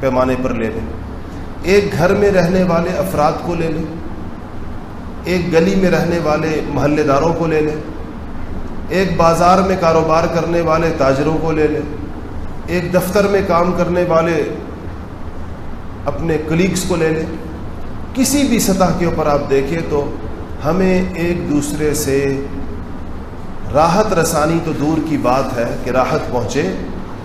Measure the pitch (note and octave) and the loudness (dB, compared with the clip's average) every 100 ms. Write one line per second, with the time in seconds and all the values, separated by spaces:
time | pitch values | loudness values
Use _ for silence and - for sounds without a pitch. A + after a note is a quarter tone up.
0 | C3+ B2+ B2+ B2+ B2+ A2+ A2+ A2 A2 - | 0 2 2 0 -2 -2 -2 -4 -6 -8
1 | - - - - - - - G3+ F3+ C3+ | -8 -10 -10 -10 -10 -6 2 4 4 2
2 | F3+ G3+ G3+ F#3 E3+ F#3 F3+ E3+ F3 F3+ | 2 4 4 4 4 2 2 2 0 -2
3 | - D3 D3+ D#3 F3 E3+ D#3+ D#3 D#3 - | -2 2 2 0 -4 -2 -2 -2 -4 -6
4 | - - - - - - - - - - | -8 -8 -8 -10 -10 -8 -8 -8 -10 -12
5 | - - E3 F3+ - D#3+ F#3 G3 F#3 D#3+ | -10 -8 -2 -2 2 4 4 4 4 4
6 | E3 E3+ D3+ D3+ D#3 D3+ D3 C#3+ C#3+ D3+ | 2 0 0 0 0 -2 -2 0 2 2
7 | D3 C#3 E3 D#3+ E3 D#3 D3+ C3 G2+ - | 4 4 2 0 0 2 0 -2 -6 -8
8 | - - - - - - - - - F3 | -10 -10 -8 -8 -6 -6 -6 -6 -2 0
9 | F#3+ E3 E3 E3 F3 F#3 F#3+ F3+ E3 D#3+ | 2 4 4 6 6 6 4 2 4 4
10 | D#3+ D#3+ E3 E3 D#3+ E3+ D#3+ D#3+ E3 - | 4 2 2 0 0 0 2 2 2 2
11 | C3+ C3+ D3 D3+ D#3+ D3+ D3 D3+ C#3+ - | 2 4 2 0 0 2 2 0 -4 -6
12 | - - - - - - - F3 - F3+ | -8 -8 -8 -8 -6 -8 -4 -4 0 0
13 | F3+ G#3 G3 G3 F#3+ E3+ F3+ F3 E3+ F3 | 2 2 4 2 2 2 2 2 0 2
14 | F3 E3 E3 D#3+ - - - - - - | 2 2 2 0 -2 -4 -10 -10 -10 -10
15 | - - - - - - - - - - | -12 -10 -10 -8 -8 -8 -8 -8 -10 -6
16 | C#3+ C#3+ E3 D3+ - E3 F#3+ F#3 - E3+ | -6 -4 -2 -2 0 2 2 0 -2 0
17 | D#3+ D#3+ D#3+ - - - - - - - | 0 0 -4 -6 -8 -10 -8 -8 -8 -8
18 | - - C4 C#4+ B3+ A3+ G3 F#3 F3 E3+ | -6 -2 0 2 2 2 2 2 2 2
19 | E3+ D#3+ D3+ C#3+ A#2 C#3 C3+ E3 D#3 D3 | 0 2 2 0 2 2 2 -2 -2 -2
20 | C3+ - - - - - D3+ F#3 F#3 F#3 | -2 -6 -8 -8 -8 -4 0 2 4 2
21 | F#3 E3 E3+ E3+ C#3 D3 C#3+ - D3+ C#3 | 0 -2 -2 -2 0 0 0 -2 0 0
22 | C#3 C3+ C#3 C3+ C#3 - - - - - | 0 2 2 -2 -4 -6 -6 -6 -8 -8
23 | - - - - - - - C#3 E3 F#3+ | -8 -10 -10 -10 -10 -8 -2 2 4 4
24 | G#3+ F3 D3+ D#3 D3+ E3 D#3 - D3 D#3+ | 2 2 2 2 2 2 0 0 0 0
25 | D3 C#3+ B2 C3 C#3 A#2+ A#2+ - B2+ B2 | 0 0 2 2 0 -2 -2 -4 0 0
26 | B2+ D3+ - B2+ G#2+ C3+ F3+ - - - | 2 0 -2 -2 0 0 0 -2 -6 -8
27 | - - | -8 -8